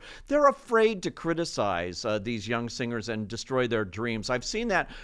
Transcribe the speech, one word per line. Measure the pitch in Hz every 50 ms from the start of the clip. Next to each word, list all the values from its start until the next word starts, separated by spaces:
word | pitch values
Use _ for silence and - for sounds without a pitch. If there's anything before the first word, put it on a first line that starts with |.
| - - - - -
they're | - 277 294 285
afraid | 277 - - - - 233 220 220 226 220 180 -
to | -
criticize, | - - - 165 165 165 170 - - 131 107 101 90 85 90 90 85 - -
uh, | 107 107 107
these | 98 120 117 107 95
young | 113 120 117 120 113
singers | - - 123 117 120 113 95 120
and | 110 110 107
destroy | 98 117 110 - - 131 127 123
their | 117 117 110 107
dreams. | 90 - 107 120 117 113 107 98 -
I've | 123 120 -
seen | - - 220 240 226
that | 185 160 - - - -